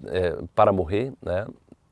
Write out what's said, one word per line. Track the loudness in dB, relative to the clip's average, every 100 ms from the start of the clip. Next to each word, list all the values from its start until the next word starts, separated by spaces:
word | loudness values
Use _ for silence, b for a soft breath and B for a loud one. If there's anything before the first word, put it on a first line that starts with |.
| -4
é, | -2 0 -2 -2
para | 4 4
morrer, | 4 0 -2 -2 -6
né? | -6 -4 -6 -12 _ -20 _